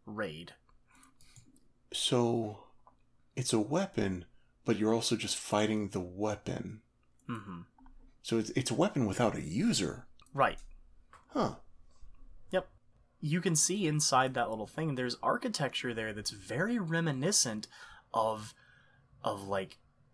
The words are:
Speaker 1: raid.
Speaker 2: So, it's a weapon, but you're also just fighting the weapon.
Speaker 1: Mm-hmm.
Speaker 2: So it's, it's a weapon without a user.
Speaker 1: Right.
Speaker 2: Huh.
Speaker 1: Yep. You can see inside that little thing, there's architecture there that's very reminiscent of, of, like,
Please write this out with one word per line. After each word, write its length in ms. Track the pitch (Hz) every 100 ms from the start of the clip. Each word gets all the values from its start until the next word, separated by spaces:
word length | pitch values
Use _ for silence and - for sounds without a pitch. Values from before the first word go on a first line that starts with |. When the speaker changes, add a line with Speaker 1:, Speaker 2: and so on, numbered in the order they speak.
| -
Speaker 1:
raid. 460 | 107 101 78 117 - _ - _ - - - - - - - - _ -
Speaker 2:
So, 720 | - - 123 117 120 107 101 - - - - _ _ _ -
it's 160 | 127
a 80 | 113
weapon, 640 | 107 160 190 - 101 92 87 - _ _
but 120 | - 104
you're 160 | 107
also 220 | 113 - 117
just 200 | 104 -
fighting 520 | - 104 107 107 101
the 100 | 101
weapon. 800 | 90 90 107 104 - 87 95 107 _ _ _ _ -
Speaker 1:
Mm-hmm. 320 | 113 98 85 - _ - - - -
Speaker 2:
So 160 | - 113
it's, 120 | 107
it's 200 | - 127
a 40 |
weapon 320 | 120 190 156 110
without 300 | 95 117 87
a 60 |
user. 640 | 73 92 226 139 85 52 - - -
Speaker 1:
Right. 260 | 139 117 - - - - - - - -
Speaker 2:
Huh. 280 | 285 160 - - - - - - - - - -
Speaker 1:
Yep. 180 | 185 - - _ - _ _
You 200 | 147 175
can 140 | 185 156
see 300 | - 196 165
inside 480 | 151 - 131 131
that 160 | 127 117
little 160 | 110 104
thing, 280 | - 160
there's 220 | 131 127 120
architecture 720 | - 240 - 104 135 - 127
there 180 | 113 110
that's 180 | 107 104
very 480 | 104 - 117 202 240
reminiscent 880 | 170 165 165 131 156 208 127 107 - - - - -
of, 420 | 110 110 107 107 - - - _ _ _ -
of, 240 | 110 101 98
like, 320 | 98 95 - _ _ _